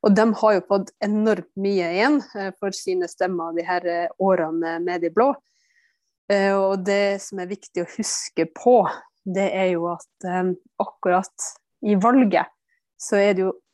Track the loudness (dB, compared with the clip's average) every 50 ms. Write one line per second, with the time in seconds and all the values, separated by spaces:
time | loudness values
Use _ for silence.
0 | 4 4 4 6 4 2 2 2 2 4 4 2 2 _ -2 -2 -2 -4 _ _
1 | -4 -2 -2 0 2 2 0 0 -4 _ _ -6 -4 -2 0 0 -2 -2 0 0
2 | 2 2 2 0 -2 -6 -12 -10 -10 -10 -8 _ -8 -8 -8 -6 -6 -4 -4 -4
3 | -4 -6 -4 _ -4 -2 -2 -4 -6 -4 -6 -6 -4 -2 -4 -4 -2 -4 -4 -4
4 | -4 -6 -4 _ 2 2 2 2 2 -2 -2 -4 -4 -4 -4 -4 -4 -4 -4 -2
5 | -4 -2 2 2 2 2 2 -2 _ _ _ _ _ _ _ _ _ _ _ _
6 | _ _ _ _ _ _ 0 2 2 2 2 2 2 0 0 -2 -2 -2 0 0
7 | 0 0 -2 -4 -8 -12 -10 -10 -8 -8 -10 -12 -12 -10 _ -6 -6 -6 -6 -8
8 | -6 -6 -6 -8 -8 -6 _ -2 -2 -2 _ 0 4 4 6 6 4 2 -4 -8
9 | -16 _ _ _ _ -6 -2 -2 -2 -2 0 0 0 0 0 0 -2 -4 -6 -8
10 | -12 _ _ _ -8 -6 -4 -2 -2 -2 -2 -4 _ _ _ _ -8 -8 -8 _
11 | 0 2 2 2 0 -2 _ -12 -12 -12 -12 _ _ _ _ _ 0 2 2 4
12 | 4 4 6 6 4 4 2 0 -2 -2 _ _ _ _ _ _ _ _ _ _
13 | -6 -2 0 2 2 2 2 2 0 -2 -2 -6 _ _